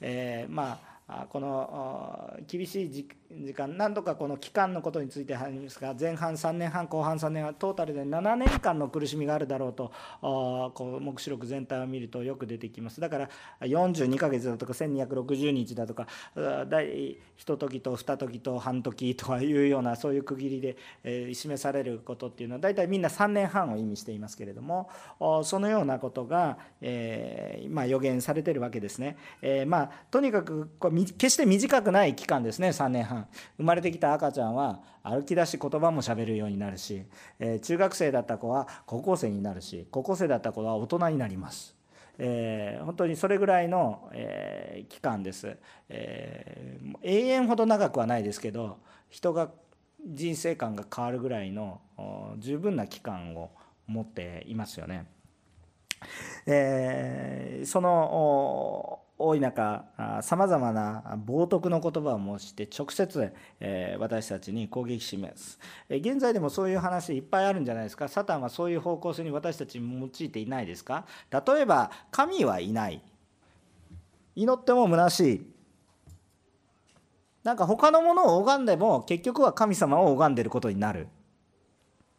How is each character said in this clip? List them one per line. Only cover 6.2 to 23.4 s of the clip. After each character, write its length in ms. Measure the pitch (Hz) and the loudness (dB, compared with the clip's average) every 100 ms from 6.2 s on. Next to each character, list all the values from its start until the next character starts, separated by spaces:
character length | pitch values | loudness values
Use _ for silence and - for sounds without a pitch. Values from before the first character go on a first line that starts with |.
| 165 156 | -4 -2
三 220 | 165 170 | -2 -2
年 140 | 170 | -2
半、 160 | 175 165 | -4 -4
後 160 | 156 | -2
半 160 | 156 160 | 0 0
三 120 | 156 | -2
年 120 | 156 | -2
半、 100 | 151 | -4
ト 200 | 147 196 | -4 -2
ー 0 | 190 | -2
タ 100 | 156 | -2
ル 80 | |
で 100 | 143 139 | -4 -4
七 300 | 160 202 240 | 0 2 2
年 140 | 262 285 | 2 2
間 200 | 196 160 | 2 0
の 80 | 135 | 0
苦 180 | 156 143 | -2 -4
し 100 | 151 | -2
み 120 | 147 | -2
が 80 | 151 | 0
あ 20 | |
る 80 | 139 | -2
だ 140 | 131 | -2
ろ 80 | 127 | -4
う 60 | |
と、 180 | 123 120 - - - | -4 -8 -10 -18 -8
あ、 480 | 143 135 127 127 127 | -4 -2 -2 -2 -6
こ 240 | 127 127 131 | -6 -8 -8
う、 20 | |
黙 220 | 139 127 | -8 -8
示 80 | 151 | -8
録 160 | 131 120 | -8 -6
全 220 | 139 127 | -8 -6
体 120 | 131 | -6
を 60 | 131 | -4
見 140 | 131 | -6
る 80 | 117 | -8
と 160 | 127 | -6
よ 120 | 123 135 | -6 -6
く 120 | 117 | -8
出 100 | 117 | -8
て 120 | 113 | -10
き 120 | 113 | -10
ま 80 | 113 | -12
す。 100 | 151 | -8
だ 120 | 165 | -6
か 80 | 143 | -4
ら、 100 | 139 - - - 127 | -6 -12 -20 -8 -2
四 260 | 151 185 | 2 2
十 140 | 165 127 | 2 2
二 100 | 135 | 2
ヶ 140 | 156 | 2
月 160 | 131 127 | 0 -2
だ 100 | 117 | -4
と 80 | 123 | -6
か、 80 | |
千 200 | 123 156 | -4 -2
二 60 | 139 | -2
百 120 | 131 | -2
六 220 | 131 127 135 | -4 -2 0
十 160 | 147 | 0
日 240 | 135 117 120 | 0 -2 -4
だ 100 | 113 | -6
と 80 | |
か、 140 | 113 117 - - 151 | -8 -10 -14 -12 -6
あ、 300 | 147 135 135 | -2 -2 0
第 520 | 156 151 139 139 139 - - | 0 0 -4 -6 -10 -18 -12
一 100 | - 143 | -6 -4
時 260 | 143 127 | -4 -4
と 140 | 131 120 | -6 -4
二 220 | - 135 | -4 -4
時 220 | 135 120 | -4 -8
と 180 | 135 123 | -6 -4
半 240 | 127 127 | -2 -4
時 340 | 120 - 123 123 | -4 -4 -4 -2
と 120 | - | -2
か 160 | 123 | -2
い 100 | 143 | 2
う 140 | 143 143 | 4 4
よ 120 | 135 | 4
う 20 | |
な、 120 | 123 117 | 0 -2
そ 140 | 147 | 0
う 60 | 139 | -2
い 20 | |
う 60 | |
区 140 | 139 131 | -2 -4
切 120 | 135 | -4
り 100 | 135 | -4
で、 140 | 131 123 - - | -6 -8 -14 -14
え 240 | 120 123 123 | -8 -6 -6
ー、 40 | 123 | -8
示 260 | 151 135 | -6 -4
さ 100 | 139 | -2
れ 120 | 139 | -2
る 160 | 123 113 | -2 -6
こ 120 | - 120 | -8 -10
と 140 | 123 | -10
っ 20 | |
て 100 | - | -10
い 60 | 120 | -10
う 20 | |
の 60 | 123 | -2
は、 40 | |
大 140 | 190 | 0
体 140 | 196 175 | 2 0
み 100 | 196 | 2
ん 40 | |
な 80 | 165 | 0
三 240 | - 208 | 2 2
年 100 | 208 | 2